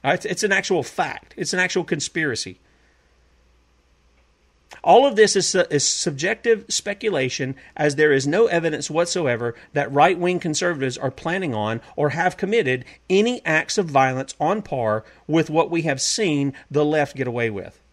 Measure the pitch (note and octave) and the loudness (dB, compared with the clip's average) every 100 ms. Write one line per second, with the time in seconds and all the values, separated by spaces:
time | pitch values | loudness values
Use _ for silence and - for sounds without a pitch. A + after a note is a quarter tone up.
0 | C3+ E3 G#3 G3 G#3+ G3 F#3 F3+ C3 - | 0 -2 -2 -4 0 -2 0 -2 -2 -6
1 | D#3 - - - E3+ F#3 F#3 F#3+ E3+ D#3+ | -6 -6 -16 -10 -6 -2 -2 -2 -4 -6
2 | - E3+ D#3 A2 - F#2 _ _ _ _ | -4 -4 -4 -4 -8 -14 _ _ _ _
3 | _ _ _ _ _ _ _ _ _ _ | _ _ _ _ _ _ _ _ _ _
4 | _ _ _ _ _ _ _ - - G3+ | _ _ _ _ _ _ _ -8 6 6
5 | C#4 G#3+ G#3 G3 F3 F#3 F3 D3 - - | 6 6 4 4 0 0 2 2 0 -2
6 | - C#3 E3+ A3 A#3+ A3 - - - G3+ | -4 -4 -4 -4 2 0 0 -6 -6 -4
7 | A3 E3+ C3 - C3 C3+ - - D3+ C#3+ | -2 0 -2 -2 -6 -8 -14 -2 -2 4
8 | D3+ C#3 C#3 E3+ A#3 E3+ E3 D3+ - D3+ | 4 4 2 2 4 2 0 -4 -4 -2
9 | F3 F#3 D3 A#2 A#2+ - - C#3+ C#3+ C#3 | -2 0 0 0 -4 -8 -6 -4 -2 4
10 | D#3+ F3 F3 F3+ F3 D3+ F3 D#3+ C3 B2 | 4 4 -2 -2 -2 -2 -2 -2 -4 -4
11 | C3+ - E3 F#3 F3+ A2 G#2+ A2+ - - | -8 -6 -6 -4 -4 -4 -2 -4 -8 -2
12 | D3 D3+ F3 F3+ F#3+ A3+ D3 B2+ B2+ - | -2 0 -2 0 0 2 0 -2 -6 -20
13 | _ F#3+ A3+ B3 - D#3 - - F3 C#3 | _ 2 2 0 -2 -2 0 -2 0 2
14 | C3 C3 C3+ - D#3 G#3+ G#3 C3+ A2+ G#2+ | 2 0 -8 -4 -2 -2 -4 -4 0 -2
15 | - - - D#3+ D#3+ D#3 E3 E3+ D#3+ C3+ | -4 -20 0 0 2 0 0 0 -2 -2
16 | - - G3+ D3 C#3 C3+ - C#3 D3 D#3 | -2 -2 0 0 -2 -6 -6 -2 0 0
17 | C#3+ C3 B2+ A#2+ A#2 G2+ F2 _ _ | -2 -4 -6 -2 -4 -4 -12 _ _